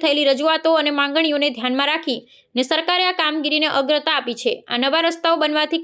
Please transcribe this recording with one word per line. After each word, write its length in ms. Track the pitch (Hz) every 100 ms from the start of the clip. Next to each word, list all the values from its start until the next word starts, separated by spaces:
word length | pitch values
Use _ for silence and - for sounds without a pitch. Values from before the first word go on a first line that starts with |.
થયેલી 240 | 320 294 277
રજૂઆતો 420 | 269 311 320 320 320
અને 100 | 294 285
માંગણીઓને 500 | 277 294 320 294 294
ધ્યાનમાં 340 | 233 247 262 285
રાખી 280 | 320 320 233 - _ _ 240
ને 80 | 254
સરકારે 400 | 320 330 359 370
આ 80 | 359
કામગીરીને 500 | 311 311 285 302 311 -
અગ્રતા 380 | 269 302 302 294
આપી 180 | 254 -
છે. 100 | 240 - -
આ 60 | 240
નવા 180 | 269 320 330
રસ્તાઓ 340 | 330 330 330
બનવાથી 380 | 302 302 302 330